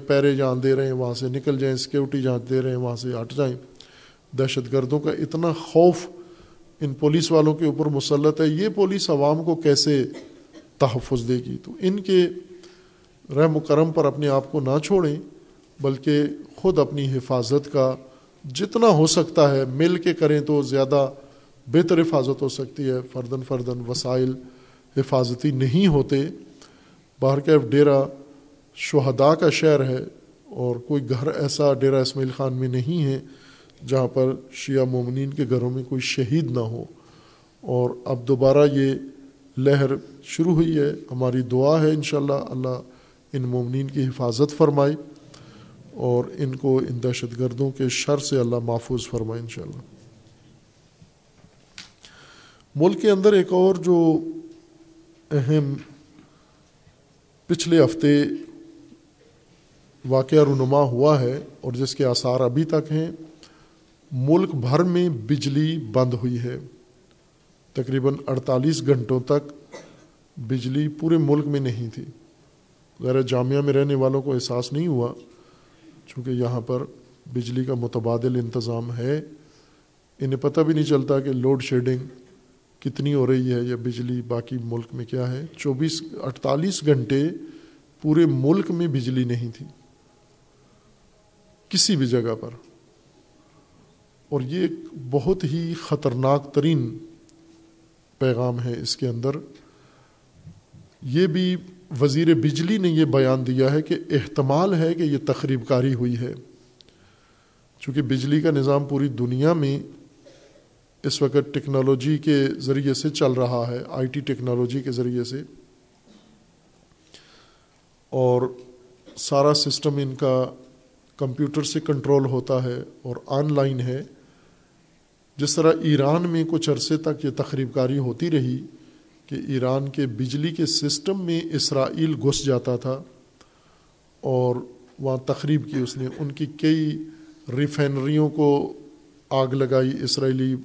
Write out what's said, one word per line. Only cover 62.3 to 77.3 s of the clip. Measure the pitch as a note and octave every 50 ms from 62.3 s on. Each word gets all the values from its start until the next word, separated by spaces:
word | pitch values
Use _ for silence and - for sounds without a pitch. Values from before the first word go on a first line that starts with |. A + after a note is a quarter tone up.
| B2 B2+
ابھی | C3 A#2+ A#2+ D3 D#3+
تک | D#3 E3 D3+ D#3 D#3
ہیں، | D#3 D#3 D#3+ E3 D#3+ - - - - - - - _ _ - _ _ _ _ _ _ _ _ _
ملک | C#3 B2+ B2+ C#3+ D#3+ F#3 F#3+ - D#3
بھر | C3+ A#2 B2 C#3 D#3+ F3+
میں | F3+ F3 F3 F3+ F3
بجلی | D3 A2+ G#2+ A#2 D3+ C#3+ C3+ C#3+ C#3 D3 D#3 D#3+ E3 D#3 C3 A2
بند | G#2 C3 B2+ B2+ B2+
ہوئی | A2 B2 B2 B2 A#2+
ہے۔ | A#2+ A#2+ B2+ C#3+ C#3+ - - - _ _ _ _ _ _ _ _ _ _ _ _ _ _ _ _ _ _ _
تقریباً | C3+ B2 A#2+ B2+ C3+ B2+ C#3 C#3 C3+ -
اڑتالیس | - C3 C3 C3 C#3+ C3 B2+ C3 D#3+ D#3+ C3 B2+
گھنٹوں | C3+ C#3 B2 A#2 A2 C3 B2+
تک | B2+ - C#3+ C#3+ C#3+ - - - - _ - - - - - - - _ _ _ _ _ _
بجلی | - A#2+ A2 C3 B2+ B2+ C3 C3 D3 D3+
پورے | D3+ D3 - E3 E3 E3+
ملک | E3 D#3 C3+ D3 D3+ D3
میں | D3 C#3+ C#3
نہیں | C3+ B2+ A2+ A2+ A#2+ A2+ -
تھی۔ | A#2+ - C#3 - - - _ _ _ _ _ _ _ _ _ _ _ _ _ _ - -
ظاہر | B2+ B2+
ہے، | C3+ C3
جامعہ | A#2 B2+ B2 B2+ B2+ C#3 C#3+
میں | C#3+ C#3+ C3+
رہنے | C#3 C#3 C#3 C#3+
والوں | C3 C3 C3 C3 C3+
کو | C3 C#3+ C3
احساس | B2 B2 - B2 B2 B2 - C3+
نہیں | D3 E3+
ہوا، | F3 C#3+ A#2+ A#2+ B2 - - - - - - _ _ _ _ _ _ _ _ - - - - _
چونکہ | - - C3 A#2+ C3
یہاں | B2+ B2 A#2+ A#2+ B2 -
پر | A#2 B2 B2+ B2 - - - - - - - _ _ -